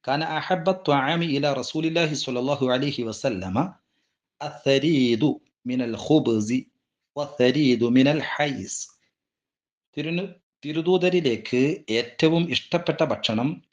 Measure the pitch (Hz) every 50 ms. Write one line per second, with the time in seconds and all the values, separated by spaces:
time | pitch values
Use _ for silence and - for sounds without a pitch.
0 | - 131 135 151 160 160 156 156 151 - 185 170 160 190 185 185 - 156 143 139
1 | 131 139 165 170 170 165 139 143 143 147 139 127 123 - - 156 156 160 165 170
2 | 170 156 147 131 - 139 123 123 123 139 143 - 135 127 123 127 139 147 - -
3 | 117 113 104 - - 135 110 92 92 95 92 127 185 190 - _ _ _ _ _
4 | _ _ _ _ _ _ _ _ 147 147 - - - 139 139 135 135 165 160 135
5 | 127 120 117 107 151 147 - - _ _ _ _ _ 123 127 127 123 117 110 110
6 | - - 156 156 - 120 113 107 104 107 123 131 - _ _ _ _ _ _ _
7 | _ _ _ 147 147 143 - - 123 123 131 151 151 131 123 110 117 120 123 127
8 | 131 139 151 156 127 - - - 147 147 131 107 95 - - - - - _ _
9 | _ _ _ _ _ _ _ _ _ _ _ _ _ _ _ _ _ _ _ 147
10 | 147 160 170 175 196 190 - _ _ _ _ _ - 147 151 165 156 175 185 180
11 | 170 180 180 180 156 131 113 107 - - 123 123 131 147 - - - - 110 117
12 | 117 - - - 160 160 165 170 170 170 123 - - - - 170 175 - - -
13 | 160 139 107 - - - 110 110 123 151 151 - _ _